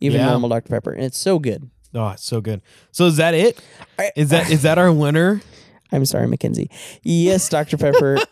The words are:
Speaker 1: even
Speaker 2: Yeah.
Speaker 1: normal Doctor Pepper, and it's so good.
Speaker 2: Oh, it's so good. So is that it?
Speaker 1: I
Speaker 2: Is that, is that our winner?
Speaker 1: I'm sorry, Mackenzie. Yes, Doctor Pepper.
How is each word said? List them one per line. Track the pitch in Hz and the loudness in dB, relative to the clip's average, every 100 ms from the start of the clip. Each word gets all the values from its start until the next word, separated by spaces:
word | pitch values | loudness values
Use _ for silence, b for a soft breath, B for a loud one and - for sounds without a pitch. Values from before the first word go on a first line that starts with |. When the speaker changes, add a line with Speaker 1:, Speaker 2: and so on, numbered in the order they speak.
Speaker 1:
even | 139 139 | -2 2
Speaker 2:
Yeah. | 131 | 2
Speaker 1:
normal | 123 120 | 0 0
Doctor | 117 - | -4 -4
Pepper, | 110 - | -6 -6
and | - | -6
it's | 127 - | -8 -4
so | 190 175 | -2 0
good. | 131 101 131 _ _ | -2 -6 -10 _ _
Speaker 2:
Oh, | 120 110 | -6 -6
it's | 95 | -6
so | - 117 | -6 -6
good. | 107 104 - b b | -4 -8 -10 b b
So | - 175 | 0 2
is | 156 | 2
that | 165 | 2
it? | 165 220 - B B B - | 2 2 0 B B B -8
Speaker 1:
I | 196 147 | -6 -2
Speaker 2:
Is | 147 | 2
that, | 160 160 | 2 2
is | 156 | 2
that | 156 165 | 2 4
our | 180 | 4
winner? | 156 147 156 180 202 - b b b b | 4 2 2 2 0 -6 b b b b
Speaker 1:
I'm | 139 131 | -2 -2
sorry, | - 120 | 0 -2
Mackenzie. | - - - - B B B | -2 -4 -4 -6 B B B
Yes, | - 170 175 190 - | -2 0 2 0 0
Doctor | 156 151 147 | -2 -2 -2
Pepper. | 147 254 139 135 - | 2 2 2 0 -2